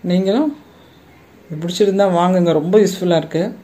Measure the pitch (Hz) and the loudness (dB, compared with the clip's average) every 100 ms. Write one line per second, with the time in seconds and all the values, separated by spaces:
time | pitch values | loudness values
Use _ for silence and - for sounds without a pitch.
0 | 180 180 190 226 302 285 - - - - | -2 -2 0 0 -2 -6 -20 -20 -20 -20
1 | - - - - - 156 170 180 202 196 | -20 -20 -20 -20 -14 -8 -8 0 0 2
2 | 196 170 180 185 170 156 165 208 190 - | 2 2 2 2 2 0 2 2 2 0
3 | 180 165 156 160 202 - | -2 -2 -2 -6 -6 -8